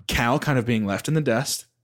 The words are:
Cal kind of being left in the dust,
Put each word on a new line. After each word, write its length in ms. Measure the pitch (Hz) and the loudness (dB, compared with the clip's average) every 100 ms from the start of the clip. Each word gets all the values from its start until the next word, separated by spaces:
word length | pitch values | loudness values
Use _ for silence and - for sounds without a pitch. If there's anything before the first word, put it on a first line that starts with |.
| - | -4
Cal 320 | - 120 143 | 0 2 2
kind 200 | 151 131 | 2 0
of 60 | 117 | 2
being 200 | 113 101 | 0 0
left 220 | 98 - | -2 -2
in 60 | |
the 60 | 156 | -2
dust, 420 | 139 113 143 - - _ | 0 0 -2 -6 -10 _